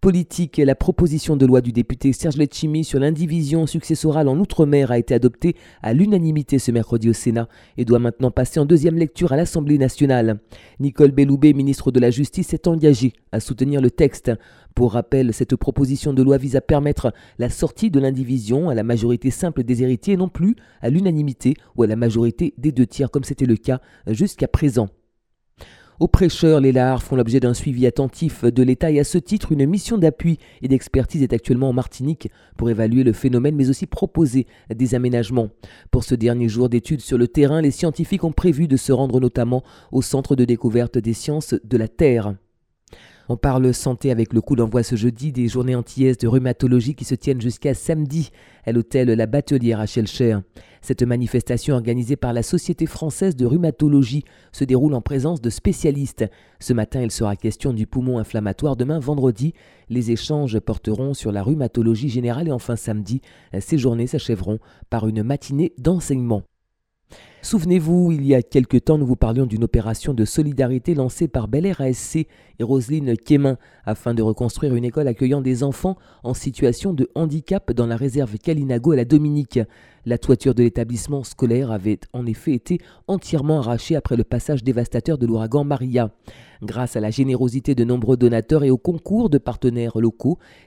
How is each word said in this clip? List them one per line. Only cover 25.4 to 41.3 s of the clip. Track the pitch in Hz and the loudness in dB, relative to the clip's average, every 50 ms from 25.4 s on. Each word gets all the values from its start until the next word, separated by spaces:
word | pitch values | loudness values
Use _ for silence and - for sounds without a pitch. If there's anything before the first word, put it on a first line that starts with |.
| _ _ _ _ - - - - - _ _ - | _ _ _ _ -20 -20 -20 -20 -20 _ _ -2
Aux | 160 - | -2 2
prêcheurs, | - - 190 170 - - - 165 156 151 | 4 4 4 4 2 4 4 4 4 6
les | 135 135 | 4 4
Lahars | 131 127 127 127 131 123 - | 4 4 2 2 0 -2 -4
font | - - | -2 0
l'objet | 127 120 113 117 135 | 0 0 2 2 2
d'un | 127 123 120 | 2 2 0
suivi | - - - 131 120 127 | 0 -2 -4 -2 2 2
attentif | 123 117 - 139 131 - - - 160 - - - | 2 2 2 -2 -4 -2 -2 -4 -4 -4 0 0
de | 120 117 120 127 | 2 4 4 4
l'État | 127 127 - - 165 | 4 4 2 2 0
et | 151 143 | 2 2
à | 147 | 0
ce | - - 180 | 2 0 -4
titre, | - - 202 214 - - | -2 0 -4 -4 -2 -2
une | 165 143 139 139 | 0 0 2 0
mission | 180 208 - - 240 214 | 0 -2 -2 -2 -2 2
d'appui | 170 160 151 _ - 165 165 - - - - _ - | 2 2 2 _ -2 -2 -2 -2 -6 -20 -20 _ -2
et | 131 | 0
d'expertise | 135 131 - - - 135 127 - - 165 | 0 0 0 -2 -2 -2 -2 0 0 -2
est | 135 123 - | 0 0 0
actuellement | 113 - - 135 120 131 135 | -4 0 0 0 0 2 0
en | 123 | 0
Martinique | 123 127 - - - 127 139 160 - - - _ _ _ _ - - | -2 -4 -6 -8 -6 -4 -4 -4 -4 -8 -14 _ _ _ _ -8 -4
pour | 117 120 | -2 -2
évaluer | 113 104 113 110 117 127 131 | 0 0 0 2 2 4 4
le | 123 110 | 4 2
phénomène | - - 139 123 123 120 143 151 | 2 0 0 0 2 0 0 0
mais | 147 135 127 | 2 2 0
aussi | 139 - - | 0 -2 -2
proposer | - - - - 175 _ - 165 139 117 135 120 - _ _ _ - 113 | -8 -4 -4 -4 -4 _ 0 0 2 2 0 -2 -2 _ _ _ -14 -4
des | 113 127 123 113 | -2 -2 0 0
aménagements. | 123 123 123 123 120 117 117 127 127 113 104 - _ - - - - - - | 0 0 0 0 0 -2 0 0 -2 -2 -2 -6 _ -20 -20 -20 -20 -10 -2
Pour | - 127 120 | -2 0 0
ce | - 131 | 0 -2
dernier | 120 113 120 120 123 120 117 | 0 2 0 0 2 0 -2
jour | 104 113 127 123 | 0 0 0 2
d'études | 117 120 113 - 160 147 | 2 0 -2 -2 -6 -6
sur | - - 131 120 | -4 -2 0 2
le | 120 120 | 0 2
terrain, | - 156 143 139 147 160 | 4 4 4 4 4 2
les | 160 143 | 0 0
scientifiques | 131 - - 165 147 - 170 - - 196 - | 0 0 -2 -2 -2 -2 -4 -4 -2 -2 -2
ont | 165 147 | -2 -2
prévu | - - 180 156 127 165 160 | 2 2 2 2 2 2 2
de | 135 | 2
se | 131 - - | 0 2 2
rendre | 139 120 135 135 123 131 | 0 2 2 2 2 2
notamment | 127 123 - - 120 117 123 127 127 - - - - _ | 2 2 0 0 -2 0 0 -2 -4 -6 -20 -20 -20 _
au | - 131 | -2 -2
Centre | 127 - - 135 135 - 143 | -2 0 -2 -4 0 0 2
de | 127 123 | 2 4
découverte | 120 120 113 - 120 107 120 120 117 - 123 | 2 2 0 0 0 0 0 0 0 -2 -2
des | 107 113 113 | -2 -2 -4
sciences | - - - | -4 -4 -4